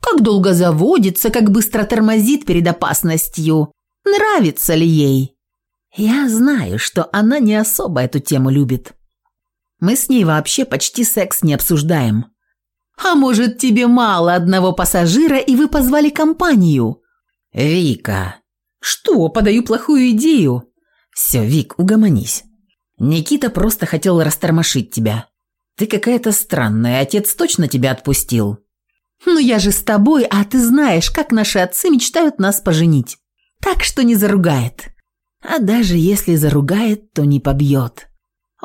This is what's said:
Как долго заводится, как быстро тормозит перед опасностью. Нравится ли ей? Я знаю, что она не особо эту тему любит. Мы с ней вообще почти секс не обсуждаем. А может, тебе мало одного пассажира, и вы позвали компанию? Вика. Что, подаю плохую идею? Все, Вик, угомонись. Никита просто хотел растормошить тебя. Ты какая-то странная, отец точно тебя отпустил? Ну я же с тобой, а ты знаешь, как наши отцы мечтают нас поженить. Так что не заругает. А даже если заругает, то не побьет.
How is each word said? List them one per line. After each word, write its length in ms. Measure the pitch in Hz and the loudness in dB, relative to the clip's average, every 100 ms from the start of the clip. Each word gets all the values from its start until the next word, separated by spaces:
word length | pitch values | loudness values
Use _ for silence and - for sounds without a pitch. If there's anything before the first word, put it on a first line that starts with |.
Как 200 | - 359 | 0 0
долго 320 | 220 202 190 | 2 2 2
заводится, 760 | 175 175 156 196 359 190 180 - | 2 2 2 2 2 2 0 -2
как 220 | 240 214 | 0 2
быстро 320 | 196 208 220 208 | 2 0 -2 -2
тормозит 600 | 233 220 220 208 294 - | 0 2 2 0 0 0
перед 220 | 175 175 | 0 0
опасностью. 1040 | 170 160 165 170 160 - - 160 156 151 _ _ _ | -2 -4 -2 -2 -2 -4 -4 0 0 -2 _ _ _
Нравится 720 | - 403 427 403 180 - - | -2 0 0 2 0 -2 -2
ли 140 | 160 165 | 0 2
ей? 500 | 160 143 135 135 _ _ _ _ _ _ | 2 2 0 -2 _ _ _ _ _ _
Я 360 | - 214 254 277 | -4 -2 0 0
знаю, 500 | 220 254 277 113 101 | 0 2 0 -2 -4
что 300 | - - 165 | -4 -6 -4
она 280 | 202 214 285 | 0 0 2
не 140 | 220 214 | 0 0
особо 460 | 214 - - 147 | -2 -4 -4 -4
эту 180 | 127 147 | -2 -4
тему 300 | - 139 131 | -2 -2 0
любит. 440 | 135 135 127 - - _ _ _ _ _ _ _ _ | 0 0 -4 -8 -20 _ _ _ _ _ _ _ _
Мы 160 | 175 262 | -2 -2
с 100 | - | 0
ней 160 | 262 | 2
вообще 400 | 170 156 156 - | 2 0 -2 -4
почти 400 | 269 139 - - | -4 -4 -6 -4
секс 400 | 226 - 185 - | -2 -2 -4 -2
не 100 | 160 | 0
обсуждаем. 760 | 143 - 165 151 170 120 107 127 _ _ _ _ _ _ - | 0 0 -2 0 0 0 -2 -4 _ _ _ _ _ _ -6
А 180 | 381 339 | 0 2
может, 420 | 262 220 247 247 | 2 2 0 0
тебе 300 | 262 220 240 | 0 2 4
мало 480 | 240 226 185 170 175 | 4 2 2 2 2
одного 360 | 170 190 185 | 2 2 0
пассажира, 680 | 180 180 185 170 202 320 269 | 0 -2 0 2 2 2 0
и 180 | - 254 | 2 2
вы 120 | 294 | 2
позвали 420 | 302 247 294 302 | 2 2 2 0
компанию? 920 | 294 311 320 359 262 175 139 113 143 _ _ _ _ _ | 0 -2 0 2 2 4 2 0 -4 _ _ _ _ _
Вика. 840 | - 143 170 165 113 - 98 92 - _ _ _ _ | -4 -2 0 0 -2 -4 -6 -6 -10 _ _ _ _
Что, 480 | - - - 311 165 | -8 -6 0 0 0
подаю 340 | 226 214 233 | 0 0 0
плохую 480 | 247 226 - 294 254 | 0 -4 0 2 2
идею? 600 | 220 311 302 156 123 - _ _ _ _ | 2 2 2 2 0 -6 _ _ _ _
Все, 320 | - - 131 | -8 -4 -2
Вик, 340 | 107 151 - - | 0 0 -2 -2
угомонись. 680 | 180 220 214 127 - - - _ _ _ _ _ | 0 2 4 2 -2 -10 -12 _ _ _ _ _
Никита 520 | 123 165 156 294 247 | -2 -2 -2 -2 -2
просто 360 | - 208 - 160 | -2 -2 -2 -4
хотел 360 | 160 190 175 | -2 0 2
растормошить 680 | 151 - 165 165 165 135 107 | 0 -2 0 0 0 -2 -4
тебя. 360 | - 110 110 - _ _ _ _ - | -4 -4 -4 -8 _ _ _ _ -6
Ты 120 | 220 | -4
какая-то 440 | 208 226 240 233 | -2 -2 -2 0
странная, 680 | 208 - - 117 107 120 127 | -2 -2 -2 -2 0 0 0
отец 320 | 139 208 208 | 0 -2 -4
точно 340 | - 339 - 156 | -4 -4 0 -2
тебя 240 | 139 131 | 0 -2
отпустил? 680 | 131 - 135 - 120 104 107 _ _ _ _ _ _ - | -4 -4 -4 -2 -2 -2 -6 _ _ _ _ _ _ 0
Ну 120 | 339 | 2
я 220 | 254 220 | 2 2
же 120 | 190 | 0
с 120 | - | -2
тобой, 400 | - 208 214 311 | -2 2 4 4
а 220 | 226 196 202 | 2 0 0
ты 180 | 262 | 0
знаешь, 480 | 233 269 285 170 - | 2 2 2 0 0
как 200 | - 302 | -4 -2
наши 280 | 226 214 196 | -2 0 -2
отцы 300 | 180 - 370 | -2 -2 0
мечтают 500 | 285 - 330 320 294 | 0 0 0 -2 0
нас 220 | 190 202 | -2 -2
поженить. 560 | - 160 170 147 117 - _ _ _ _ | -2 0 2 2 -2 -10 _ _ _ _
Так 220 | - 359 | -4 -2
что 200 | - - | -2 -2
не 120 | 240 226 | 0 2
заругает. 760 | 202 202 170 139 120 - - - _ _ _ _ | 2 2 0 0 -4 -8 -20 -20 _ _ _ _
А 180 | - 320 | -6 -4
даже 380 | 196 226 208 175 | 0 0 0 0
если 380 | 165 202 - 165 | 0 0 0 0
заругает, 800 | 147 143 143 190 226 214 _ | 2 0 0 -2 -2 -4 _
то 120 | - 143 | -4 0
не 140 | 143 | 0
побьет. 680 | 143 139 143 139 120 - - _ _ _ _ _ | 0 -2 0 0 -2 -10 -20 _ _ _ _ _